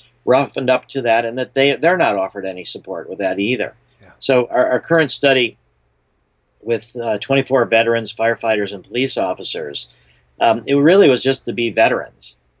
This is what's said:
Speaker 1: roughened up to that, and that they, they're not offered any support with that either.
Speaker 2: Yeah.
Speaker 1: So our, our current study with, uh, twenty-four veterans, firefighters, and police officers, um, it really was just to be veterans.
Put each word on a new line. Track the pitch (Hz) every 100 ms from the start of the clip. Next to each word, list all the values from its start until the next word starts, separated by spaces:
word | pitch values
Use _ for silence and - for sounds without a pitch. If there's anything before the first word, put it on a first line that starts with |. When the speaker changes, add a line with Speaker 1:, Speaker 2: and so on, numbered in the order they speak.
| _ _ -
Speaker 1:
roughened | 131 135 135 127
up | 127 -
to | 135
that, | 117 113 117
and | 123
that | 123
they, | 135 139 123
they're | 160 180
not | 127 101
offered | 95 101 95
any | 90 87
support | 95 92 85 82
with | 92
that | 95 92
either. | 107 120 92 - _ _
Speaker 2:
Yeah. | - _
Speaker 1:
So | - 127 120
our, | 127 127
our | 123
current | - 165 143
study | - 139 131 113 - _ _ _ _ _ _ _ _ _ _
with, | 113 113 - 120
uh, | 117 104
twenty-four | - 135 131 131 101
veterans, | 113 113 117 107
firefighters, | - 113 113 113 107 98
and | 98
police | 90 120 131 -
officers, | 92 - 90 87 73 71 - _ _ _ _ -
um, | 117 113 -
it | 143
really | 147 196 160
was | 123
just | 131 127 -
to |
be | 104 117
veterans. | 98 117 107 65 _ - - _ _